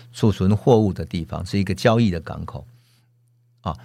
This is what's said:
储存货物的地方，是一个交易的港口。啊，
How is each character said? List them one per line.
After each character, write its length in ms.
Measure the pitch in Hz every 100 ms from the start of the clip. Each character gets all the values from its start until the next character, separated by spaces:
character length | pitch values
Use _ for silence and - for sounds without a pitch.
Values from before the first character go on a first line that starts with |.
| -
储 180 | - 113
存 260 | - 95 107
货 220 | - 113
物 140 | 104
的 120 | 85
地 200 | 82 90
方， 200 | 80 76
是 140 | 85 101
一 60 |
个 100 | 92
交 240 | 90 120 113
易 100 | 110
的 120 | 85
港 260 | - 73 85
口。 180 | - - _ _ _ _ _ _ _ _ _
啊， 180 | - -